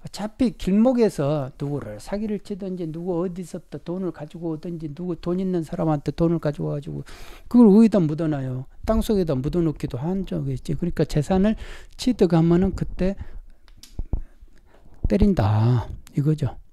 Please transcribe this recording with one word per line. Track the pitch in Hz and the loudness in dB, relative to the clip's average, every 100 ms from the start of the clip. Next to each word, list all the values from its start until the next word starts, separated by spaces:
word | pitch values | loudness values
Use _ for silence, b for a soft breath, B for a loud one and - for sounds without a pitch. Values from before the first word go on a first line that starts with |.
어차피 | - - 214 - 247 | -16 -10 -10 -2 -2
길목에서 | - - 196 240 247 214 - 139 151 135 - | 0 0 4 4 4 2 2 0 0 -4 -6
누구를 | 143 143 113 107 | -6 -4 -8 -12
사기를 | - 202 220 208 | -8 -6 -4 -6
치든지 | - 196 196 180 165 | -6 -8 -8 -6 -6
누구 | 160 180 170 | -6 -4 -2
어디서부터 | 185 175 170 175 - 147 | -2 -6 -10 -12 -12 -14
돈을 | - 180 185 | -8 -6 -6
가지고 | - 151 170 170 | -8 -14 -8 -6
오든지 | 160 185 170 160 | -6 -8 -8 -10
누구 | 143 180 165 | -8 -8 -6
돈 | - 180 | -2 -2
있는 | 190 180 | 0 -2
사람한테 | 156 - 160 151 - | -4 -2 0 0 -2
돈을 | - 170 170 | 0 2 2
가지고 | 151 147 156 | -2 -4 -6
와가지고 | - - 147 - B B B - | -6 -8 -10 -12 B B B 2
그걸 | 240 226 | 8 10
어디다 | 202 226 165 | 10 8 6
묻어놔요? | 147 151 160 143 131 127 - - | 2 0 -2 -2 -4 -6 -10 -10
땅속에다 | - 220 214 208 165 131 | -2 0 2 0 2 0
묻어놓기도 | 143 175 160 143 139 120 | 0 0 0 -2 -6 -6
한 | 151 196 180 | -4 -4 -4
적이 | 160 139 | -4 -4
있지. | 131 - | -6 -4
그러니까 | 147 175 - | -4 -2 0
재산을 | 156 151 143 165 208 220 B B B - | 0 0 2 2 2 0 B B B -4
취득하면은 | - 240 180 165 165 175 190 | -2 2 4 6 6 4 2
그때 | - - - 185 202 B B B - - - - - - - - - - - b b b b - | 0 -4 -2 -2 -2 B B B -20 -20 -20 -16 -10 -6 -6 -8 -16 -20 -20 b b b b 0
때린다 | 208 208 175 104 107 113 123 - - - - | 4 4 4 4 4 4 2 0 -12 -6 0
이거죠. | 143 151 123 - - | 0 0 -2 -4 -16